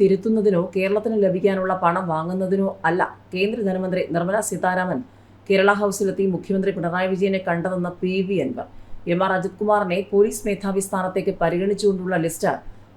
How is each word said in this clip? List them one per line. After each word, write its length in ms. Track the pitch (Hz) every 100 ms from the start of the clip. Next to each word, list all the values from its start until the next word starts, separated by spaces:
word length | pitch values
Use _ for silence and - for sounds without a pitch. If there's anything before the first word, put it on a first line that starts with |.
തിരുത്തുന്നതിനോ 680 | 196 190 226 220 208 185 185 190
കേരളത്തിന് 480 | 190 208 220 214
ലഭിക്കാനുള്ള 560 | 196 175 196 190 185 185
പണം 240 | 175 175 180
വാങ്ങുന്നതിനോ 680 | 156 160 185 185 190 196 - 165
അല്ല 160 | 175 - - -
കേന്ദ്ര 280 | 185 202 240
ധനമന്ത്രി 460 | 196 185 185 185 -
നിർമ്മല 280 | 170 170 208
സീതാരാമൻ 640 | 208 175 185 185 185 143 - - - - -
കേരള 220 | 196 196
ഹൗസിലെത്തി 520 | 202 208 196 196 185 196
മുഖ്യമന്ത്രി 460 | 175 - 190 190
പിണറായി 360 | 180 165 180 190
വിജയനെ 340 | 190 196 190 185
കണ്ടതെന്ന് 420 | 170 175 185 175 180
പി 200 | 185 185
വി 140 | 185 190
അൻവർ. 300 | 131 117 - - - - -
എം 100 | 175
ആർ 80 | 190
അജിത് 200 | 185 185
കുമാറിനെ 540 | 185 208 208 196 175 190
പോലീസ് 360 | 196 214 247 214
മേധാവി 320 | 196 196 190
സ്ഥാനത്തേക്ക് 540 | 196 196 185 190 185 185
പരിഗണിച്ചുകൊണ്ടുള്ള 760 | 170 175 196 202 208 185 180 180
ലിസ്റ്റ് 680 | 160 - 190 135 - - -